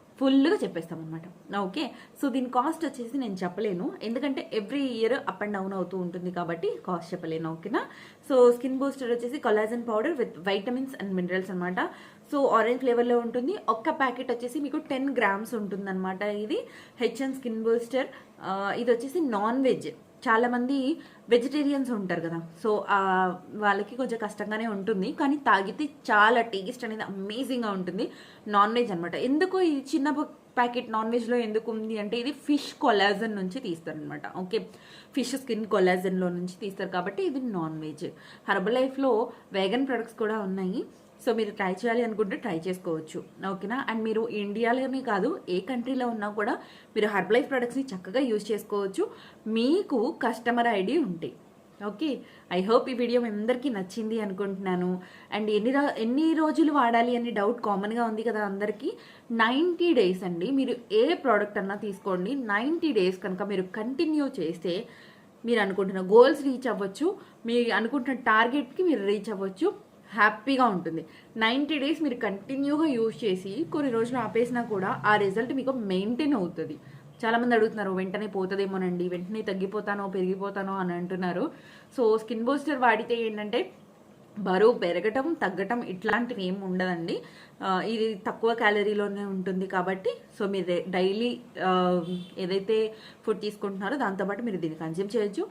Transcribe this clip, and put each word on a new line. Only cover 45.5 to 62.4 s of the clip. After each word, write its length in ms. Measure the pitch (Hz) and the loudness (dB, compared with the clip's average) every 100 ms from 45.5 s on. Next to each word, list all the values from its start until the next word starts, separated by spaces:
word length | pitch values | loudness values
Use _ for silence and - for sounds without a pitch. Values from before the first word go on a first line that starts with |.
| 180 | -4
కంట్రీలో 480 | 190 247 247 262 240 | -2 -4 -2 -2 -2
ఉన్నా 220 | 220 208 | -2 -4
కూడా 300 | 208 214 320 - - - 220 | -2 -2 -2 -8 -20 -6 0
మీరు 120 | 208 | 2
హెర్బల్ 260 | 202 180 | 2 4
లైఫ్ 160 | 233 - | 4 4
ప్రొడక్ట్స్ని 360 | 262 240 262 269 185 | 0 0 -4 -6 -8
చక్కగా 240 | 185 233 | -2 0
యూజ్ 320 | 262 214 208 | 2 0 0
చేసుకోవచ్చు. 600 | 208 - 208 196 196 440 - - - 214 | -4 -2 -2 -2 -2 -4 -4 -20 -12 -4
మీకు 680 | 220 247 370 392 247 247 - 240 | 0 4 2 2 0 0 0 -2
కస్టమర్ 400 | 233 240 240 233 | 0 0 2 2
ఐడీ 300 | 202 190 320 | 2 2 0
ఉంటే. 340 | 220 165 123 - - - - - 202 | 0 -4 -8 -12 -20 -20 -20 -12 -10
ఓకే, 360 | 202 311 240 - - - 180 | -4 -4 -4 -8 -20 -4 -2
I 40 | 190 | 4
hope 240 | 247 262 | 4 4
ఈ 40 | |
వీడియో 280 | 240 240 240 | 0 2 2
మీ 80 | 233 | 0
అందరికీ 400 | 208 220 247 277 | -2 -2 0 -2
నచ్చింది 520 | 208 185 233 220 226 | -4 -4 -6 -4 -2
అనుకుంటున్నాను. 800 | 202 185 196 190 196 180 180 180 - - - 208 | -2 -4 -4 -4 0 2 2 -2 -6 -20 -8 -4
And 120 | 214 | 0
ఎన్ని 220 | 208 226 | 2 2
రా-, 240 | 277 285 - | 2 2 0
ఎన్ని 360 | 226 262 320 | 0 2 2
రోజులు 380 | 311 311 285 311 | 4 2 4 4
వాడాలి 440 | 294 233 233 247 240 | 4 4 4 4 0
అని 160 | 240 | 0
డౌట్ 300 | 208 202 240 | 0 0 0
కామన్గా 420 | 220 190 208 233 | 0 0 0 0
ఉంది 200 | 233 214 | -2 0
కదా 220 | 226 214 202 | -2 0 -2
అందరికీ. 520 | 196 208 208 302 480 - - - | -2 -2 -2 -6 -8 -16 -20 -6
నైంటీ 600 | 233 226 262 359 339 349 | 2 2 4 2 2 4
డేస్ 300 | 254 185 185 | 6 4 2
అండి, 280 | 190 170 208 | -4 -2 0
మీరు 240 | 269 254 - - | 2 0 -2 0
ఏ 220 | 214 277 | 4 4
ప్రోడక్ట్ 440 | 349 262 208 208 208 | 4 2 2 2 -2
అన్నా 180 | 196 202 | -4 -4
తీసుకోండి, 600 | 208 190 202 185 190 | -6 -6 -4 -2 -2
నైంటీ 560 | 277 | -4